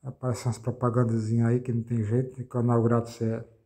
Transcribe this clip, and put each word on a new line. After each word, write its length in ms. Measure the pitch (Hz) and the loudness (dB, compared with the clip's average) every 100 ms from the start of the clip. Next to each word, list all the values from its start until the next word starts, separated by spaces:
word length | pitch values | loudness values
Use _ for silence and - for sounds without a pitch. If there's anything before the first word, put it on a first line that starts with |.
Aparecem 460 | 131 - 127 113 127 | -12 -6 -4 -2 -4
as 80 | 113 | -4
propagandazinhas 920 | - 113 123 120 117 113 110 117 117 | -6 -2 0 2 2 2 0 2 2
aí, 100 | 120 | 2
que 140 | 120 | 0
não 100 | 117 | -4
tem 180 | 113 117 | -2 -2
jeito. 400 | 107 120 131 - | 0 0 -2 -6
O 60 | 120 | -8
canal 340 | 123 117 120 | -2 2 4
grátis 400 | 113 117 113 - | 4 2 0 -4
é 240 | 113 113 - _ | -4 -4 -8 _